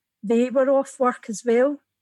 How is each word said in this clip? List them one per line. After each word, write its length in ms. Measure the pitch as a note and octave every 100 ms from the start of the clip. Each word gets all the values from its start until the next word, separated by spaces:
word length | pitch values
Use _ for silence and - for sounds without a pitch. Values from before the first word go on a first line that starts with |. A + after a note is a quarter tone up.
| _ _
they 260 | G3+ A#3 B3
were 200 | C4 C4+
off 300 | C4+ C4+ -
work 260 | B3 A#3+ -
as 160 | G3+ A#3+
well. 320 | A#3 C#4 C#4+ _ _